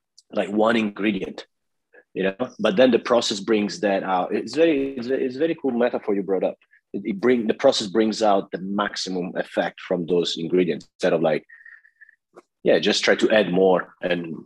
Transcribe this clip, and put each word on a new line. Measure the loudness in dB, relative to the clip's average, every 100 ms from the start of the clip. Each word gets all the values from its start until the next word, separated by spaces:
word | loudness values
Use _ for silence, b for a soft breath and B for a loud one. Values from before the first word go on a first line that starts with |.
| _ _ _
like, | -4 -2
one | 2 2 2
ingredient, | 0 -2 -2 -2 -4 -12 -18 _ _ _ _ b b
you | -6
know, | -4 -4 -8 -4
but | -2 4
then | 4
the | 4
process | 2 0 0 -4
brings | 0 0 0 -2
that | -2 0
out. | 0 -2 -2 -4
It's | -4 0
very, | 2 2 -2 -6
it's | -4
a, |
it's | -2 -4 -2
a |
very | -4 -2
cool | -2
metaphor | 0 0 -2 -2
you | -2
brought | 0 -2
up. | -2 -6 _ b _
It, | -10 -6
it | -2
bring, | 2 2 0
the | 2
process | 2 2 0
brings | 0 0 2
out | 2 2 0
the | -8
maximum | -6 -4 -4 -4 -6 -6 -6 -6
effect | -6 -4 -4 -6
from | -6 -4 0
those | 0 0 -4
ingredients | 0 2 2 -2 -8 -4
instead | 0
of, | 2
like, | 2 0 -4 B B B B B B B _ -20 -20 _
yeah, | 2 2
just | 2 0
try | 2 2
to | 4
add | 2 2
more | 4 4 4 0 -8
and | -4 -4 -6 -12